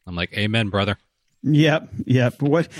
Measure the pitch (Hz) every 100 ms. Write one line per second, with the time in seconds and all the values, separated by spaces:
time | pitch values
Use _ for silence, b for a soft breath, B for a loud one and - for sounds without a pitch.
0 | - 87 87 - 104 113 107 98 98 98
1 | _ _ _ _ - 147 156 156 - -
2 | - 127 123 - 143 156 165 B